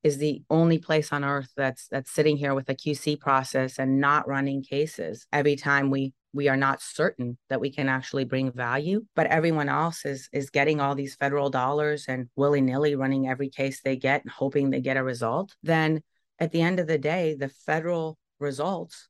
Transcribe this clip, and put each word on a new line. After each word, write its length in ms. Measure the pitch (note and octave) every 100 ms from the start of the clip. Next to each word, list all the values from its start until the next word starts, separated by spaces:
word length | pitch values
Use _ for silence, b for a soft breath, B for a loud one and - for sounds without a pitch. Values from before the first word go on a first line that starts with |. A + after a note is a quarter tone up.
is 160 | D#3 C#3+
the 240 | D3+ C#3+ -
only 260 | D#3+ E3 E3
place 380 | E3+ D#3 D3
on 100 | D3
earth 260 | C#3 C#3+ C3+ -
that's, 320 | C3+ B2+ -
that's 220 | C3+ C3
sitting 260 | - D3+ D3
here 180 | C#3+
with 140 | C3+ C3+
a 60 |
Q 200 | C3 -
C 220 | C#3+ - D3
process 640 | - C3+ C3 C3+ C3 -
and 220 | C3+ C3+
not 280 | C#3+ D3 -
running 340 | C3+ C#3 C#3
cases 640 | C3+ C#3 D#3 - E2 A2 -
every 240 | C#3+ C#3+ C#3+
time 340 | C#3+ C#3 C#3
we, 220 | C3+ C3+ - _
we 140 | C#3+ C#3+
are 100 | C3+
not 240 | C3+ C3+
certain 560 | - - E3+ - B2 A#2+ _
that 100 | C3+
we 120 | C#3
can 180 | C3+ C3+
actually 380 | C3 B2+ C#3 B2+
bring 260 | C3 C3
value, 540 | B2 A#2+ C3 D3+ G3+ A3 -
but 100 | D#3+
everyone 420 | D#3+ E3 D#3 C#3+
else 340 | C#3 E3 E3
is, 240 | C#3+ C#3 -
is 200 | C#3+ C#3
getting 280 | C#3+ D3 D3+
all 160 | C#3
these 200 | C#3 C#3
federal 340 | - C#3 C#3+ C#3
dollars 560 | C3 B2+ D3 D3+ D3+ -
and 220 | C3 A#2+ -
willy-nilly 580 | C#3+ D3 C3+ C3 D3+
running 320 | C#3+ C3 C3+ C3
every 220 | C3 C#3
case 320 | - C3+ C3
they 160 | C3+ C3
get 260 | C3 C#3+
and 80 | -
hoping 380 | - C#3 C#3+ C#3
they 140 | C3+
get 160 | C3 C3+
a 40 |
result, 540 | C3 B2 A#2 C3+ G3 -
then 400 | D3+ D#3+ D#3 D#3 - _ _ _
at 140 | E3
the 80 | E3
end 180 | E3 F#3
of 80 | D#3+
the 120 | D#3
day, 360 | D3 F3 E3
the 140 | D3 C3+
federal 720 | - - D#3 E3 E3+ D#3+ D#3 _ _
results 680 | C#3+ C3 D#3 F#3 E3+ - -